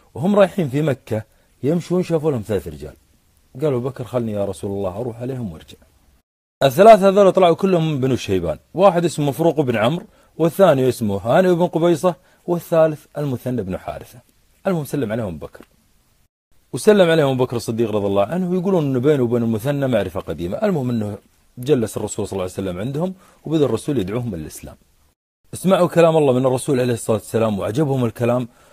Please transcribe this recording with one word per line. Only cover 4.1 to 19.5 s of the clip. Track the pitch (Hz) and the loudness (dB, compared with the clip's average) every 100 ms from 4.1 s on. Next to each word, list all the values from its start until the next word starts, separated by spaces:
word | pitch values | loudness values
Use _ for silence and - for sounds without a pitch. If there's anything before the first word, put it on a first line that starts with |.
| 127 117 | -6 -4
يا | 104 98 | -4 -6
رسول | 95 101 | -6 -6
الله | 98 95 92 | -4 -6 -6
أروح | 127 113 | -10 -8
عليهم | 123 131 110 | -10 -8 -10
وارجع." | 78 - - _ _ _ _ _ _ _ - | -12 -20 -20 _ _ _ _ _ _ _ -2
الثلاثة | 139 127 214 214 196 | 0 6 10 10 8
هذول | 196 190 | 6 4
طلعوا | 180 180 165 | 6 4 4
كلهم | 190 175 160 | 2 2 0
من | 143 | 0
بنو | 131 123 | 0 -2
شيبان، | - 95 82 73 _ | 0 -2 -2 -6 _
واحد | 143 196 175 165 | 2 4 4 -2
اسمه | 143 143 | -2 -2
مفروق | 135 165 147 | 2 0 2
بن | 131 113 | 0 2
عمرو، | 110 170 - _ _ - | 0 -2 -10 _ _ -2
والثاني | 165 - 190 135 131 | 0 4 4 6 2
اسمه | - 107 98 | 0 -2 -2
هانئ | 101 160 185 | 0 2 4
بن | 170 175 | 2 0
قبيصة، | 165 170 165 180 170 _ _ - | 0 2 2 0 -2 _ _ -6
والثالث | 175 - 165 160 151 _ 143 | -6 0 2 2 0 _ -8
المثنى | 147 123 127 123 | -4 -4 -4 -4
بن | 92 90 | -4 -6
حارثة. | - - - 127 _ _ _ _ 196 | -8 -12 -14 -20 _ _ _ _ -4
المهم | 170 139 | -4 -4
سلم | 147 113 | -4 -4
عليهم | 113 104 | -4 -6
أبو | 78 82 | -8 -14
بكر. | - - _ _ _ _ _ _ _ _ _ _ | -18 -20 _ _ _ _ _ _ _ _ _ _
وسلم | 131 - 208 170 | -2 4 6 6
عليهم | 160 139 | 4 2
أبو | 131 | 2
بكر | 127 123 | -2 -2
الصديق | 117 113 117 | -4 -2 0
رضي | 104 101 | 0 0
الله | 98 98 | 0 0
عنه، | 170 180 | -2 -2
ويقولون | 185 180 185 | -2 0 0
إنه | 147 127 | 0 0
بينه | 135 147 | 2 2
وبين | 120 120 | 2 0
المثنى | 117 | 0